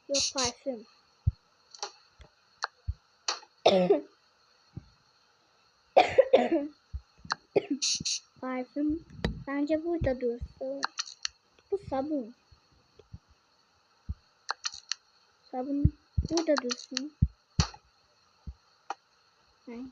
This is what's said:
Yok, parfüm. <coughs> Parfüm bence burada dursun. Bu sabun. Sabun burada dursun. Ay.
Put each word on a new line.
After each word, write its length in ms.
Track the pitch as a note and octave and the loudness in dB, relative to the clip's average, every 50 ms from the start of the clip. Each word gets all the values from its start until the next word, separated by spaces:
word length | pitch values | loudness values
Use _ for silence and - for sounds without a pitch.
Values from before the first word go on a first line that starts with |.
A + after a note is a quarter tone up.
| _ - | _ -4
Yok, 140 | C#4 C#4 - - - | -2 -2 -2 -2 -2
parfüm. 520 | C#4 B3+ A#3+ A#3+ - - C#4 B3 G#3+ A3 - _ _ _ _ _ _ - - - - _ _ _ _ _ _ - - - - - - _ _ _ - - - _ _ _ _ _ _ - - _ _ _ - - - _ _ _ _ _ - - - - - _ _ - | -2 -2 -2 -4 -6 -8 -8 -8 -8 -10 -16 _ _ _ _ _ _ -2 -2 -2 -2 _ _ _ _ _ _ -16 -14 -14 -14 -14 -16 _ _ _ -20 -20 -20 _ _ _ _ _ _ -10 -10 _ _ _ -10 -10 -10 _ _ _ _ _ -6 -6 -6 -8 -18 _ _ 4
<coughs> 440 | - F#3+ F#3 F3+ F3+ B3+ D4 - - _ _ _ _ _ _ _ _ _ _ _ _ - - - - - _ _ _ _ _ _ _ _ _ _ _ _ _ _ _ _ _ _ _ - - - - - - B4+ - - - B3 - E4+ D4 C#4+ D4+ - _ _ _ - - - _ _ _ - - - - _ _ - - - - C#4 B3+ - - - - - - - - - _ _ - | 6 6 6 6 6 4 2 0 -4 _ _ _ _ _ _ _ _ _ _ _ _ -20 -20 -20 -20 -20 _ _ _ _ _ _ _ _ _ _ _ _ _ _ _ _ _ _ _ 4 4 6 6 6 4 6 8 6 6 6 4 2 0 0 -2 -8 _ _ _ -12 -12 -12 _ _ _ -10 -10 -10 -10 _ _ 0 0 2 0 -2 -2 -2 -2 -2 -2 -4 -4 -6 -6 -8 _ _ -10
Parfüm 640 | - C4 B3+ B3+ B3+ - - C#4+ D4 D4+ D4+ E4+ - - - - - - - - - | -8 -6 -6 -6 -6 -6 -4 -2 0 0 -2 -2 -6 -10 -8 -6 -4 -4 -4 -6 -8
bence 380 | - C#4 C#4+ D4 D4 D#4 D#4 D#4+ | -6 -4 -2 0 0 0 0 0
burada 360 | E4+ F4 E4 - C#4+ C4 B3 | -2 -2 0 0 -2 -2 0
dursun. 640 | B3+ A#3 A#3 B3 - - - - C4+ C4 C#4 C#4 C4+ - - - - - - - - - - _ _ _ _ _ _ - | -2 -4 -4 -4 -8 -12 -10 -8 -8 -8 -6 -6 -6 -8 -8 -10 -12 -12 -12 -12 -12 -12 -12 _ _ _ _ _ _ -6
Bu 80 | G4+ F#4+ - - | -6 -6 -4 -4
sabun. 440 | C#4+ C4 C4+ D4+ D#4 C#4 A3+ G#3+ B3 _ _ _ - - _ _ _ _ _ _ _ - - _ - - _ _ _ _ _ _ _ _ _ _ _ _ _ _ _ _ _ - - - _ _ _ _ _ - - - - - - - - - - - _ _ _ _ _ _ _ _ _ _ | -4 -4 -2 -2 -4 -4 -4 -6 -12 _ _ _ -20 -20 _ _ _ _ _ _ _ -20 -20 _ -20 -20 _ _ _ _ _ _ _ _ _ _ _ _ _ _ _ _ _ -10 -10 -10 _ _ _ _ _ -8 -8 -8 -10 -12 -12 -12 -10 -10 -10 -10 _ _ _ _ _ _ _ _ _ _
Sabun 420 | - B3+ B3+ C#4+ C#4 C#4+ D4 D4 - - _ _ _ - - - | -8 -8 -6 -4 0 4 4 2 2 0 _ _ _ -4 -2 0
burada 260 | D#4+ E4+ E4 D#4+ D4 | 0 0 2 2 2
dursun. 560 | C4+ B3 B3 B3 - - - C4 B3+ C4+ D4+ - _ - - - _ _ _ _ - - - - - _ _ _ _ _ _ _ _ _ _ _ _ _ - - _ _ _ _ _ _ - - - _ _ _ _ _ _ _ _ _ _ _ _ _ B3+ | 2 0 -2 -6 -8 -10 -10 -8 -8 -8 -8 -2 _ 0 0 0 _ _ _ _ 0 0 0 -2 -16 _ _ _ _ _ _ _ _ _ _ _ _ _ -18 -18 _ _ _ _ _ _ -14 -14 -14 _ _ _ _ _ _ _ _ _ _ _ _ _ -16
Ay. 140 | A#3 A#3+ C4 C4 | -14 -14 -14 -16